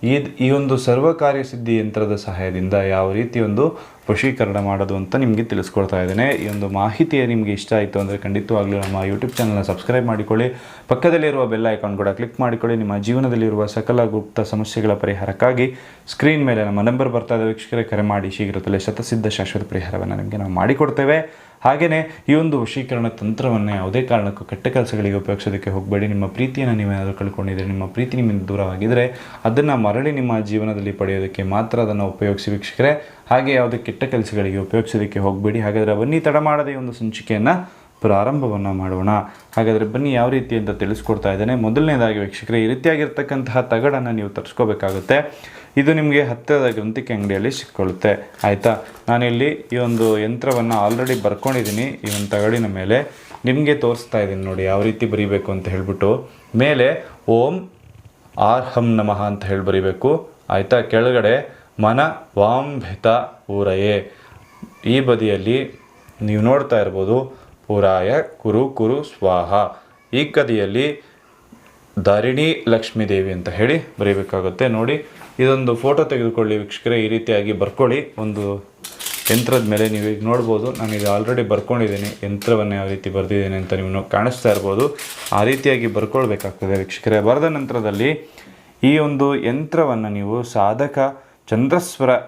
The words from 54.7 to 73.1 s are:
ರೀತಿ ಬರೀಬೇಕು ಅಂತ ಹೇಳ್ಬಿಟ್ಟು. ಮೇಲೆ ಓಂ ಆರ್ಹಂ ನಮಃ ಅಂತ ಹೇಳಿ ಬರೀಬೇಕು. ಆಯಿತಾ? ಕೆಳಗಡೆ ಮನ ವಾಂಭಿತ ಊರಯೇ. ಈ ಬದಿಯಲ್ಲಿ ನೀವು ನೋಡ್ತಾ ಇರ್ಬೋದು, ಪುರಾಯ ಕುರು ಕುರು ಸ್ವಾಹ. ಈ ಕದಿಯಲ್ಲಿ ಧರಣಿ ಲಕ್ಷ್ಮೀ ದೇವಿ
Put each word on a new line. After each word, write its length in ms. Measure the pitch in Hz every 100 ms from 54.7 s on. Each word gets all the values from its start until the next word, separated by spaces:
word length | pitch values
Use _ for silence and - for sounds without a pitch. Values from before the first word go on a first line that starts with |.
| 98
ರೀತಿ 240 | 104 107 117
ಬರೀಬೇಕು 460 | 104 104 98 98
ಅಂತ 160 | 95 92
ಹೇಳ್ಬಿಟ್ಟು. 600 | 92 95 95 98 127 127 - - 110
ಮೇಲೆ 520 | 135 143 123 165 - - -
ಓಂ 400 | 113 131 185 185 _ - - - _ _ -
ಆರ್ಹಂ 560 | 101 120 123 - 117
ನಮಃ 280 | 113 104 101
ಅಂತ 220 | 104 101
ಹೇಳಿ 160 | 95 98
ಬರೀಬೇಕು. 680 | 95 95 95 92 131 156 - - _
ಆಯಿತಾ? 300 | 95 98 123
ಕೆಳಗಡೆ 760 | 113 117 120 123 107 127 - - - -
ಮನ 180 | 107 120 156 - - -
ವಾಂಭಿತ 680 | 101 123 143 139 90 95 113 117 131 - -
ಊರಯೇ. 640 | 101 98 95 101 104 101 - - - - - - - 117
ಈ 140 | 127
ಬದಿಯಲ್ಲಿ 800 | 131 117 110 98 95 127 135 - - - - -
ನೀವು 200 | 107 107
ನೋಡ್ತಾ 380 | 110 139 - 117
ಇರ್ಬೋದು, 640 | 98 95 95 120 131 - - - _
ಪುರಾಯ 560 | 104 98 95 92 139 - -
ಕುರು 300 | 110 104 135
ಕುರು 340 | 135 110 139
ಸ್ವಾಹ. 760 | 151 - 95 90 87 98 95 - - _ _ 127
ಈ 80 |
ಕದಿಯಲ್ಲಿ 800 | 147 156 139 110 101 104 143 147 - _ _ _ _ - - - _ -
ಧರಣಿ 640 | 92 104 113 127 156 160 -
ಲಕ್ಷ್ಮೀ 360 | 113 - 113
ದೇವಿ 240 | 104